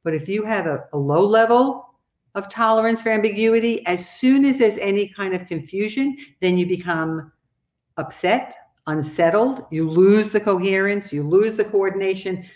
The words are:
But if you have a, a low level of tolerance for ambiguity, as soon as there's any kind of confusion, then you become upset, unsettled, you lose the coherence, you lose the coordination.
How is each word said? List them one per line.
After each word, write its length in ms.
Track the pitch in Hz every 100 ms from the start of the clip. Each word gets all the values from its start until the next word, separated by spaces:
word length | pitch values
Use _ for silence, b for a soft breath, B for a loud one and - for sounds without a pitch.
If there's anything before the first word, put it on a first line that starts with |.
But 100 | 170
if 160 | 156 156
you 140 | 202
have 220 | 214 214 165
a, 200 | 139 -
a 40 | 147
low 280 | 139 151 202
level 720 | 220 226 240 269 269 - _ _ _ _
of 140 | 196 196
tolerance 540 | - 226 220 226 226
for 80 | 226
ambiguity, 760 | 220 214 202 220 226 233 226 -
as 220 | 180 180
soon 380 | - 254 269 277
as 140 | 262
there's 180 | 220 208
any 320 | 196 196 196
kind 240 | - 196
of 140 | 185 180
confusion, 680 | 165 156 190 214 220 277 269 B _
then 180 | 185 180
you 80 | 175
become 680 | 180 180 165 160 160 156 _ _ _ _ _ _ -
upset, 580 | 139 - 180 240 - - _ _ -
unsettled, 800 | 156 147 - 170 202 247 254 -
you 180 | 160 160
lose 420 | 160 190 214 208
the 80 | 208
coherence, 720 | 208 185 190 190 196 202 202
you 100 | 143
lose 360 | 147 185 220 220
the 80 | 214
coordination. 800 | 208 190 185 190 190 196 185 B